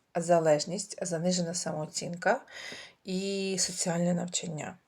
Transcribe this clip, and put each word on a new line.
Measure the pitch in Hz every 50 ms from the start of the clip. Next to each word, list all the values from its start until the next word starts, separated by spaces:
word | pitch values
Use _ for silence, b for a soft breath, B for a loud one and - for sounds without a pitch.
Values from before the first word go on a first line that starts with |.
| _ _ -
залежність, | 175 165 170 180 170 160 160 151 147 - 185 175 - - - - -
занижена | - 165 170 160 170 180 180 180 170 165 175
самооцінка | - - - 160 156 156 156 - - - 160 175 180 - 185 233 - B B B B B B B B B B B _ -
і | - 185 185 196 196 196 196 190 190 190 180
соціальне | - - - - - 180 165 170 175 175 180
навчання. | 170 175 180 - - - 175 160 147 135 107 - - _